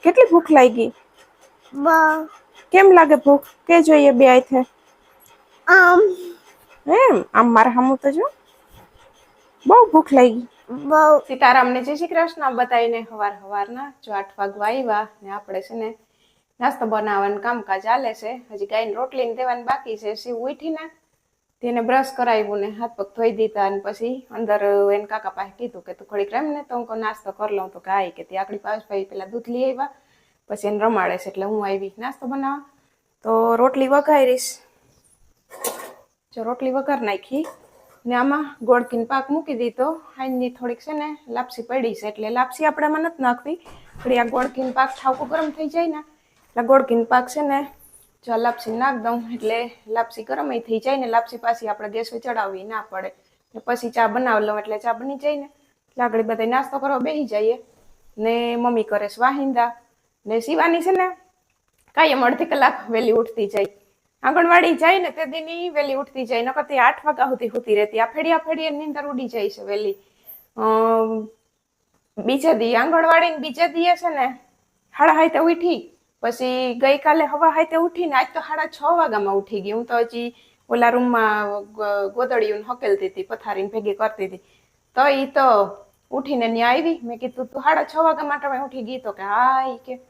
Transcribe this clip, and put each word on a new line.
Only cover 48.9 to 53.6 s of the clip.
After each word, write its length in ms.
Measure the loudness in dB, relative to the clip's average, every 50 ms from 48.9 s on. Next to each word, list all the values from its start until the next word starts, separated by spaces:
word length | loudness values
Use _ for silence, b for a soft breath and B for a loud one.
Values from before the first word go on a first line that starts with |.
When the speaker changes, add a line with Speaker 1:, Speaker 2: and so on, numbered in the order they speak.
| -2
Speaker 1:
દઉં 380 | -2 -4 -4 -4 -4 -6 -8 -12
એટલે 360 | -6 -4 -4 -2 -2 -4 -8 -12 _ _ -6
લાપસી 340 | -4 -4 -4 -4 -6 -18 -10
ગરમ 300 | -8 -6 -6 -4 -4 -4
ય 80 | -6
થઈ 180 | -4 -4 -4 -4
જાય 180 | -2 -2 -2
ને 100 | -2 -2
લાપસી 300 | 0 0 0 -2 -2 -12
પાછી 320 | -8 -4 -4 -4 -2 -4 -8
આપણે 200 | -8 -6 -8 -8
ગેસ 220 | -8 -8 -8 -8 -10
પર 60 | -12
ચડાવવી 460 | -8 -6 -4 -4 -4 -6 -6 -10 -12
ના 200 | -10 -10 -10 -10 -10
પડે. 180 | -12 -10 -10 -10 -14 _ _ _ _ _ _ _ _
ને 60 | -16